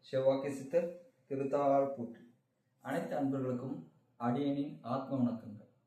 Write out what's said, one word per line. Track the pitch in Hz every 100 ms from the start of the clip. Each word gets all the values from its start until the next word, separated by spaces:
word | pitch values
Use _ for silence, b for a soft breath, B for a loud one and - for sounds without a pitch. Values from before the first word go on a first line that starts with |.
| -
சிவவாக்கிய | 135 135 139 143
சித்தர் | 135 131 170 175 - - _
திருத்தாள் | _ 135 139 143 143 139 139
போற்றி. | - 117 - - _ _ _ _ _
அனைத்து | 127 160 - -
அன்பர்களுக்கும் | 139 135 127 123 127 - - _ _ _
அடியேனின் | 120 139 143 143 143 -
ஆத்ம | 117 135 135 135
வணக்கங்கள். | 120 117 110 104 - _